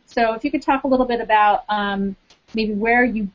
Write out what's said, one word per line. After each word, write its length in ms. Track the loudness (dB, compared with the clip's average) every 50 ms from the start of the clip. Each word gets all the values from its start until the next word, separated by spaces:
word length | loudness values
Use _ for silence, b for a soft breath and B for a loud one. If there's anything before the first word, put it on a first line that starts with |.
| _
so 260 | -6 -2 0 0 0
if 120 | 0 -2 -4
you 60 | -4
could 120 | -4 -4
talk 200 | -2 0 -2 0
a 60 | 0 0
little 180 | 0 2 0
bit 140 | 0 -2 -4
about, 440 | -2 2 2 4 4 4 2 0 -2 -4
um, 480 | -4 -4 -2 -2 -2 -4 -4 -4 -6 -10 _ _ _ _ _ _ -4
maybe 180 | -4 -2 -2
where 320 | -2 -2 0 2 4 4 2
you 200 | 2 0 -2 -6 -4 0